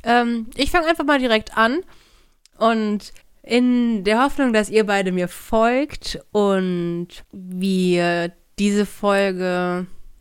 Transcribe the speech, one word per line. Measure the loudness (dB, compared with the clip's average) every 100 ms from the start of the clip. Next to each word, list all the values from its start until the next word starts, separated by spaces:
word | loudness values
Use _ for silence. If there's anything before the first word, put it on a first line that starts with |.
Ähm, | 0 2 2 -2 -6 -4
ich | 0
fang | 2 2
einfach | 0 2
mal | 2
direkt | 2 0 0 0
an. | 2 0 -6 -14 _ _ _ _ _ 0
Und | 0 2 0 -4 -6 -20 _ _
in | -2 2 2 2 0 0
der | 0 2
Hoffnung, | 2 0 2
dass | 2 2
ihr | 0 2
beide | 0 0
mir | -2 -2
folgt | -6 -2 2 2 2 -2 -6 -10 -12 -4
und | 0 2 2 0 -2 -4 -6 -8 -14 -20
wir | -18 -12 -4 0 2 2 2 0 0 -4 -8 _ -2
diese | 0 0 -2
Folge, | -2 0 2 0 -2 -2 -2 -2 -4 -8 -12 -18 -20